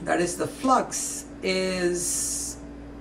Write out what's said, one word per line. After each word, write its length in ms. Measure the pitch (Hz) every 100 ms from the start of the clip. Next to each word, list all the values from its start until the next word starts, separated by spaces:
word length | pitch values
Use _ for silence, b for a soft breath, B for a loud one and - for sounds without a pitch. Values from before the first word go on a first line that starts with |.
that 180 | - -
is 160 | 175 -
the 100 | -
flux, 760 | - 262 254 - - - - - -
is 1120 | 190 185 185 185 175 175 - - - - - - - - - -